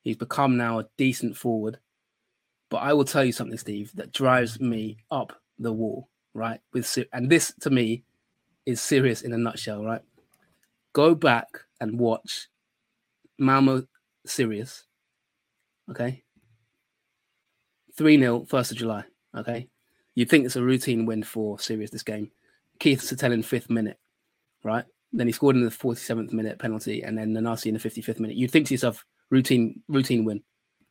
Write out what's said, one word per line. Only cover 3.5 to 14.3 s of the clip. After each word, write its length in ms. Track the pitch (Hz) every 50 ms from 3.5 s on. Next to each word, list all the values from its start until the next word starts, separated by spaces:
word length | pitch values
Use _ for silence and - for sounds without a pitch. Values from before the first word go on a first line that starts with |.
| 117 117
Steve, 340 | - - 104 101 104 - -
that 180 | - - -
drives 460 | - - 135 127 127 127 123 113 113 113
me 400 | 131 120 117 110 110 107 107 - _ -
up 200 | 156 135 113 - - _ _ _ _ -
the 120 | 117 117
wall, 360 | 110 110 113 107 - 131 - _ _ _ _ _ -
right? 260 | 110 110 113 113 - _ _
With 140 | - 127 120
Sy-, 200 | - - 131 120 -
and 180 | - 123 123 135
this, 240 | 165 160 - - - -
to 100 | - 151
me, 320 | 135 127 117 110 117 123 _ _ _ _ _ _ _ _ _ _ _ _ -
is 140 | 135 120 113
Sirius 420 | - - 151 135 135 127 110 -
in 100 | - 123
a 60 | 117 117
nutshell, 460 | 117 117 - - - 110 107 104 107
right? 180 | 110 113 - - _ _ _ _ _ _ _ _ _ _ _ _ _ _ _ _ _
Go 220 | - 143 147 165 170
back 460 | 151 170 139 120 117 - - - - - _ _ -
and 200 | 117 107 113 120
watch 480 | 120 113 113 - - - - - - _ _ _ _ _ _ _ _ _ _ _ _ _ _ _ _ _ _ -
Malmo 480 | 135 135 135 135 135 135 135 127 127 - _ _ _ _ _ _ -
Sirius, 580 | -